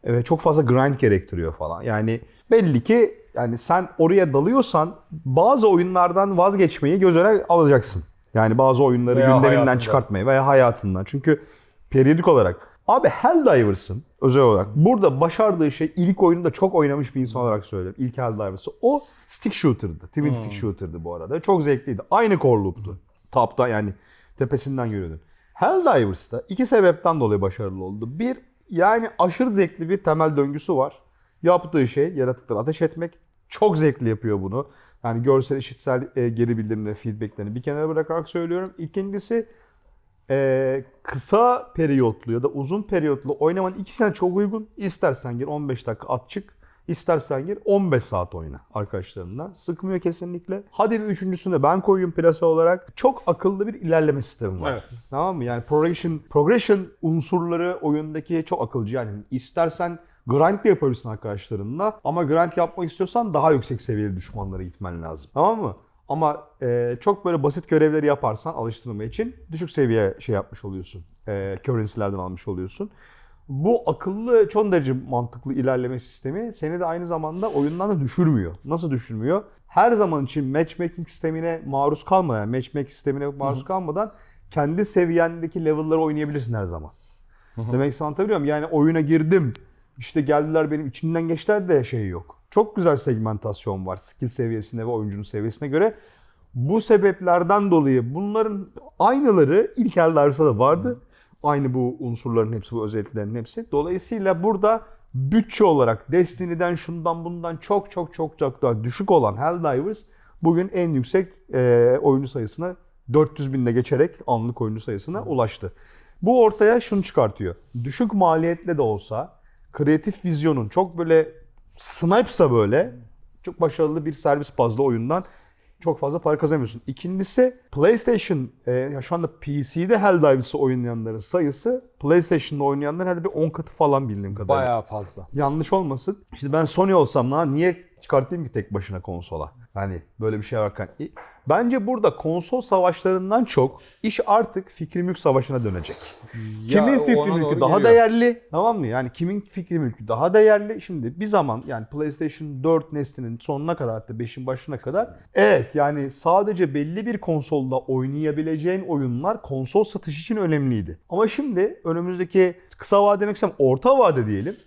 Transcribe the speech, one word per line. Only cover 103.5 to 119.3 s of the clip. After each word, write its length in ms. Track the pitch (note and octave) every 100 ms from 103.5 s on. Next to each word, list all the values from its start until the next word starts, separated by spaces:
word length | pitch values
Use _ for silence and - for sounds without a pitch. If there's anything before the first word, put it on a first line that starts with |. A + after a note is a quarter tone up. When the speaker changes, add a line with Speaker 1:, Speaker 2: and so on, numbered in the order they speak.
| - A3+
Speaker 1:
Dolayısıyla 720 | C#3+ D#3 F3+ - A3+ G3 E3+
burada 400 | G3 G3 G#3 A3+ - - _
bütçe 500 | B2+ C3+ G#3+ A3 -
olarak 480 | G#3 D3+ A#2 A2 -
Destiny'den, 640 | E3+ F3 - F3+ E3 F3
şundan 500 | E3+ - E3+ E3 E3
bundan 320 | E3 F3 E3+ E3
çok 340 | - G#3 G3+
çok 240 | F#3 E3
çok 240 | - D#3+ -
çok 240 | C#3 -
daha 220 | C3 A2+
düşük 260 | A2 - G3
olan 260 | F3 A2 G2+
Helldivers 640 | D3+ F3 D#3+ C3 F3 G#3+ _ _ _ -
bugün 280 | E3 E3 F#3+
en 140 | F#3 E3+
yüksek, 420 | C#3 A#2+ F#3+ F#3 _ _
e, 440 | C3 B2 A#2+ A#2+ C3
oyuncu 260 | C#3+ C3+ C3+
sayısına, 480 | C#3 G#2+ - F3 F3+ _ _ -
dört 260 | C#3 D3+ -
yüz 140 | C#3
binde 200 | C3 A#2+
geçerek 420 | A#2 B2 C3 E3+ - -
anlık 340 | A#2 A#2 A#2
oyuncu 200 | A2+ G#2+
sayısına 380 | G#2+ G2+ D3 F#3+
Speaker 2:
Hı. 40 |
Speaker 1:
ulaştı. 480 | G3 C3+ A2+ - F#2 - - - _ -
Bu 200 | F#3 B3+
ortaya 380 | A3 G#3+ G#3+ A#3+
şunu 220 | - G3+
çıkartıyor. 520 | - - A2+ - F#2+ E2+ _ A#2+
Düşük 280 | A#2+ - A#3
maliyetle 640 | G3+ F3+ D#3+ E3 E3+ F3 D#3
de 60 |
olsa, 580 | A#2+ G#2 - A2 D3+